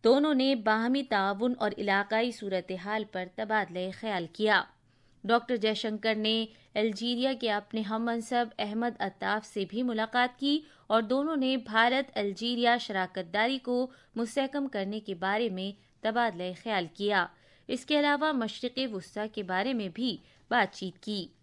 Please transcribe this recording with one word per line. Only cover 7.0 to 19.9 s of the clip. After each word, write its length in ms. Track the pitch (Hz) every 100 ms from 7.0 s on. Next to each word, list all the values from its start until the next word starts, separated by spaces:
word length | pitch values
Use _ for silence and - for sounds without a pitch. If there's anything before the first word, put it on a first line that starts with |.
| 233 240 262
के 140 | 254 226
अपने 300 | 208 202 220
हम 220 | 202 220
मनसब 460 | 233 233 226 240 233 -
अहमद 380 | 208 214 240 -
अत्ताफ 440 | 196 - 190 208
से 200 | 214 208
भी 180 | 190 214
मुलाकात 520 | 247 220 220 247 247 247
की 140 | 277 302 - - -
और 120 | 220
दोनों 320 | 214 262 302 302
ने 180 | 262 262 220
भारत 440 | 220 233 262 269 214
अल्जीरिया 600 | 202 190 233 240 240 240
शराकत 520 | - 196 185 - 175
दारी 240 | 202 233 269
को 180 | 247 247 254 - _ 226
मुस्तहकम 500 | 226 - 269 285 277
करने 300 | 208 196 214
के 140 | 208 180
बारे 320 | 190 214 233
में 220 | 185 190 202 _ _
तबादला 480 | 220 226 233 170 180
ख्याल 340 | 180 226 202 170 -
किया। 320 | 202 196 175 - _ _ -
इसके 280 | 254 - 294
अलावा 340 | 294 285 311
मशरिक़ 440 | 269 220 - 247 247 262
वुस्ता 360 | 202 - 208 214
के 140 | 214
बारे 280 | 185 185 233
में 160 | 247 190